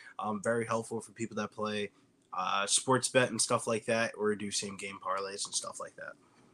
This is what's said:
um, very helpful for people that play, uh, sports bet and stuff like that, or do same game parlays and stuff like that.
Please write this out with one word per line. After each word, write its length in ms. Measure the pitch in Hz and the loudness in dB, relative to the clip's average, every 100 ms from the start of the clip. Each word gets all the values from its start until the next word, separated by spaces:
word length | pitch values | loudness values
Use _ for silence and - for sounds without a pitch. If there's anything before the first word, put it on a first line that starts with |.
| - - | -14 -6
um, 240 | 101 104 | -2 0
very 240 | 104 117 113 | 2 2 2
helpful 340 | 117 113 113 | 0 0 -6
for 120 | 104 | -6
people 240 | 101 113 104 | -6 -4 -2
that 160 | 107 | -4
play, 380 | - 107 104 104 - _ _ _ | -2 -2 0 -4 -8 _ _ _
uh, 320 | 85 92 98 101 | -4 0 2 4
sports 420 | - - 127 - | 2 4 4 6
bet 220 | 131 127 | 4 4
and 100 | 113 | 2
stuff 260 | - 120 - | 2 2 2
like 200 | 113 - | 0 2
that, 260 | 113 113 | 2 2
or 200 | - 107 | 0 0
do 160 | 104 101 | 0 -2
same 260 | 98 101 98 | -2 -2 -6
game 220 | 101 98 | -8 -8
parlays 440 | 95 95 98 101 - | -4 -2 -2 -6 -4
and 80 | |
stuff 260 | - - - | -4 -4 -6
like 160 | - - | -10 -10
that. 160 | - - _ - - | -12 -14 _ -20 -20